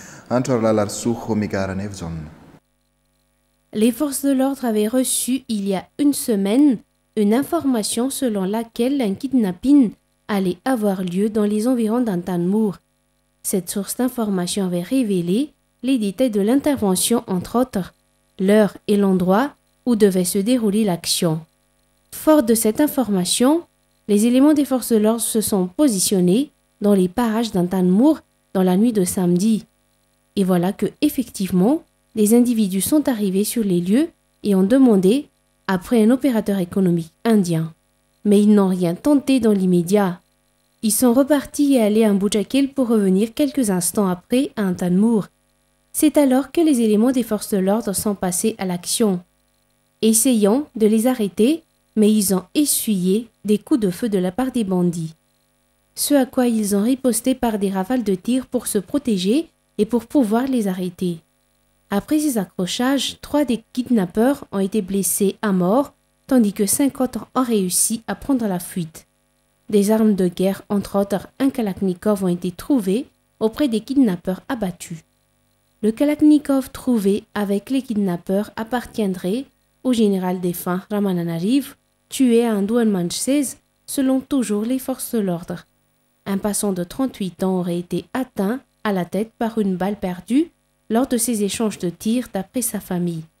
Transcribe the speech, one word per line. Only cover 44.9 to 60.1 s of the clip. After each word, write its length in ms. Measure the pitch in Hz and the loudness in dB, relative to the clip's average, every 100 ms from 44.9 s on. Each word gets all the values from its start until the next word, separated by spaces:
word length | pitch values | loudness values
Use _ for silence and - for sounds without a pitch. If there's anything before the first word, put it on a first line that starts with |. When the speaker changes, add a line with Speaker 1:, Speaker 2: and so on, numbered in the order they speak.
| 180 220 220 - _ _ _ _ _ _ | 2 2 0 -2 _ _ _ _ _ _
Speaker 2:
C'est 240 | - 311 302 | 0 2 4
alors 340 | 277 254 277 | 4 2 0
que 80 | - | 0
les 220 | 320 247 | 2 2
éléments 300 | 226 208 240 | 2 4 2
des 120 | 262 | 0
forces 280 | 226 208 - | -2 -4 -2
de 80 | 202 | -2
l'ordre 340 | 185 214 214 | 0 0 -2
sont 220 | 180 214 196 | -4 -4 -4
passés 400 | 185 180 220 - | -4 -2 -4 -4
à 80 | 190 | -6
l'action. 560 | 175 - - 220 180 - _ _ _ _ _ _ - | -6 -6 0 0 0 -6 _ _ _ _ _ _ -2
Essayant 640 | 220 226 277 233 202 247 294 220 | 2 2 2 2 2 0 -2 0
de 120 | 214 | 2
les 200 | 220 240 | 2 0
arrêter, 560 | 247 202 - 226 320 _ _ _ - | 0 -4 0 0 0 _ _ _ 2
mais 160 | 208 | 4
ils 220 | 214 190 | 4 2
ont 100 | 185 175 285 | -2 -2 -2
essuyé 720 | 294 - - 196 180 202 240 _ 208 | 0 -2 -2 -2 0 -2 -4 _ -2
des 120 | 208 | -2
coups 220 | - 302 | 0 -2
de 100 | 202 | 0
feu 200 | 180 240 | -2 -2
de 80 | 196 | -2
la 140 | 180 | -2
part 200 | 185 262 | -4 -4
des 120 | 254 | -4
bandits. 520 | 196 185 180 170 160 - _ _ _ _ _ _ _ - | -2 0 0 -2 -8 -12 _ _ _ _ _ _ _ -8
Ce 180 | - | 0
à 120 | 285 254 | 0 0
quoi 220 | - 247 | 0 0
ils 280 | 220 208 202 | 0 0 0
ont 80 | |
riposté 520 | 220 262 254 220 262 262 | 0 0 0 0 -2 -2
par 240 | 240 214 | -2 -2
des 100 | 196 | -2
rafales 340 | 190 185 254 | -4 -2 -2
de 120 | 202 185 | -2 -4
tirs 300 | - 262 247 | -2 -4 -2
pour 220 | 247 - | -6 -4
se 100 | 208 | -4
protéger 720 | 180 - - 202 185 269 339 _ _ - | -2 -4 -2 -2 0 0 -2 _ _ -4
et 80 | 214 | -2
pour 200 | 240 | -2
pouvoir 420 | 226 | 0